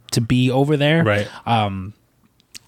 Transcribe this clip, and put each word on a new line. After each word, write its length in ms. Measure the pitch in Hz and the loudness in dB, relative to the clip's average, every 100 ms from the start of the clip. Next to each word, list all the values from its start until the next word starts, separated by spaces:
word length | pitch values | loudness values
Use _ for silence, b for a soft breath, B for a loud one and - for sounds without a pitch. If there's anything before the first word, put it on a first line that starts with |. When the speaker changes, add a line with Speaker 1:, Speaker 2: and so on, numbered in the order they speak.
| - | -6
Speaker 1:
to 100 | - | -4
be 280 | 113 127 127 | 0 2 2
over 280 | 123 143 147 | 2 2 2
there. 260 | 147 165 | 2 2
Speaker 2:
Right. 240 | 131 101 101 B - | 2 0 -2 B -2
Speaker 1:
Um, 480 | 117 104 98 95 - _ _ _ _ _ - | 0 0 -4 -10 -16 _ _ _ _ _ -20